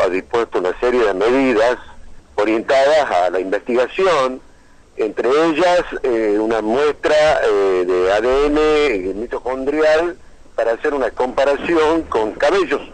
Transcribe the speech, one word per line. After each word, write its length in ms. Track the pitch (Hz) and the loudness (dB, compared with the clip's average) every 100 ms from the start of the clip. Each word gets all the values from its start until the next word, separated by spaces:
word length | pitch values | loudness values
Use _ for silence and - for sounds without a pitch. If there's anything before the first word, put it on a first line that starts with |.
ha 40 | 98 | 0
dispuesto 500 | 92 - 117 113 107 | -2 -4 -4 -2 -2
una 200 | 90 87 | -4 -2
serie 260 | 123 123 | 0 2
de 100 | 110 | 0
medidas 640 | 92 107 131 135 110 117 123 - - - - - | 0 0 2 2 2 2 0 -8 -20 -20 -20 -10
orientadas 760 | - 107 110 95 - 113 156 131 | -4 0 0 0 2 4 2 2
a 200 | 95 90 | 0 0
la 100 | 90 | -2
investigación, 1000 | 92 101 - 123 123 - 190 156 131 131 - - - - - - | -4 -4 -2 -2 0 0 0 2 0 -4 -14 -20 -20 -20 -14 -6
entre 320 | 110 - 120 143 165 | -6 -2 0 2 2
ellas, 380 | 151 180 175 156 - | 2 2 2 0 -4
eh, 340 | 131 113 110 104 | -2 0 0 0
una 220 | 110 113 | 0 -2
muestra, 800 | 107 120 151 139 160 151 151 143 123 | -2 0 0 -2 0 2 4 2 2
eh, 380 | 101 98 92 90 | 2 2 0 0
de 260 | 90 92 | 0 2
A 80 | 101 | 2
D 260 | 117 131 147 | 2 0 0
N 680 | 147 151 151 147 104 92 | 2 2 2 0 -2 -6
mitocondrial 1040 | 95 117 127 120 131 131 151 156 156 175 170 - - - | -8 -8 -8 -6 -6 -4 0 2 2 0 -6 -16 -20 -12
para 180 | - 113 | -4 -2
hacer 200 | 117 151 | -2 -2
una 180 | 143 117 | -2 -2
comparación 920 | - 127 123 139 135 139 170 156 165 | -2 -4 0 0 0 0 0 2 0
con 300 | - 117 110 | -2 -2 -4
cabellos 500 | - 143 190 160 135 - | -2 0 0 0 -4 -6